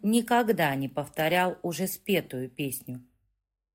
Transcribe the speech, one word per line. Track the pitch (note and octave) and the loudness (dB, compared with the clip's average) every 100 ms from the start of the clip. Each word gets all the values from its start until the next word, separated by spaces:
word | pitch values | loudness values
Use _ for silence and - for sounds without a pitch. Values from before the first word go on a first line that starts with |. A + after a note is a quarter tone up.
никогда | G3+ A3+ A#3 A#3+ A3 F#3+ D3+ | 2 2 4 2 2 2 2
не | C3+ C3+ | 0 -2
повторял | - F#3 - D#3+ F3+ F3+ E3+ | -4 -6 -2 2 2 2 -2
уже | F3 D#3+ F#3 | -6 -4 -4
спетую | - - F#3 - B2+ B2+ | -4 -2 0 0 -6 -8
песню. | - C#3 B2 - B2 - _ _ _ _ _ _ | -6 -6 -6 -10 -14 -14 _ _ _ _ _ _